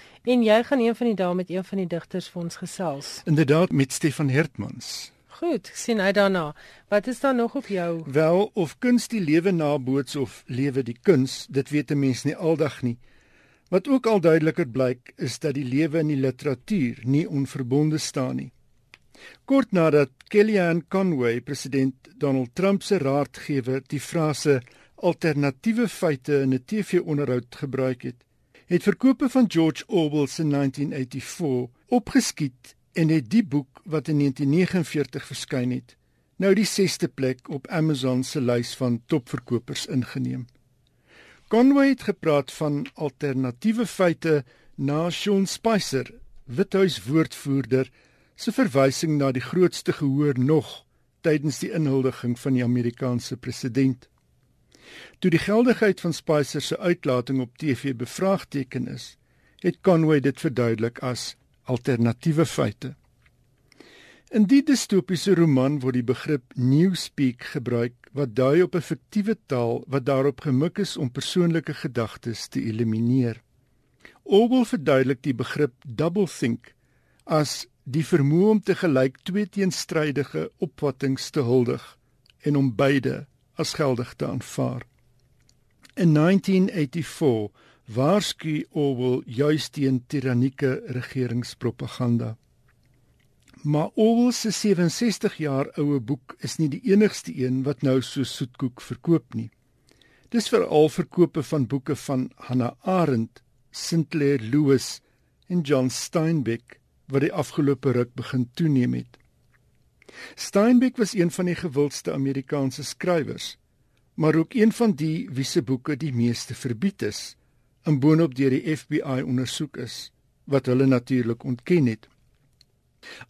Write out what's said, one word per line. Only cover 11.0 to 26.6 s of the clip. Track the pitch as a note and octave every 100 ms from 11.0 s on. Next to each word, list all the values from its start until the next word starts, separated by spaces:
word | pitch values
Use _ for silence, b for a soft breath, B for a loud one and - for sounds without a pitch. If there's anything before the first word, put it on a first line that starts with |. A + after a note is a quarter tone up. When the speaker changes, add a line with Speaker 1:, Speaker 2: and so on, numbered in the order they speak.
Speaker 2:
kuns, | - D#3 C3 - -
dit | C#3 C3+
weet | D3 C#3
'n | C#3+
mens | C3+ B2
nie | C#3 -
aldag | E3+ D#3 D3+ -
nie. | B2 A#2+ b b b b b b b
Wat | F3+ A#3
ook | C4 A3+
al | G#3+
duideliker | E3 D#3+ D#3 D#3+ D3+
blyk, | A2+ B2+ B2+ - -
is | C3 -
dat | D#3
die | C3+
lewe | C3 C3 D#3+ D#3+
in | D3+
die | C#3+
literatuur | C3 B2+ D3 B2+ - G#3 B2 A#2
nie | A2+ C#3 E3+
onverbonde | D3 C3+ C3+ B2 C3+ D#3 D3+
staan | - - B2+ C3
nie. | C#3 - _ _ _ - _ B B B
Kort | - C4+ B3+
nadat | F#3 D#3+ D3 C#3 _ -
Kellyanne | G#3 G#3+ G#3 E3+ E3+ D#3+
Conway | F#3+ G3 D3+ A#2+ A#2
president | B2 C#3 C#3 C3+ C3+ C3 - -
Donald | D3 C3+ B2
Trump | - F#3+ G3+
se | - G3
raadgewer | C#3 C#3 C#3 - - C#3+ B2 C3 -
die | D3
frase | - F3 D#3 C#3 D3+ C3+ b b b
alternatiewe | - F3+ D#3+ E3+ C#3+ C#3+ C3 A3+ A3+ A3
feite | - F3 C#3 - C#3+
in | C3+
'n | C3